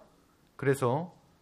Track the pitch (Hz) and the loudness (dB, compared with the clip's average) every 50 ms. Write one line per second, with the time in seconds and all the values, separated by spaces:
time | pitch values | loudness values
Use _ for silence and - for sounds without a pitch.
0 | - - _ _ _ _ _ _ _ _ _ - - 135 135 135 - 120 120 147 | -20 -20 _ _ _ _ _ _ _ _ _ -2 0 0 2 2 2 0 0 -2
1 | 170 180 - - - - - _ | -4 -8 -12 -20 -20 -20 -20 _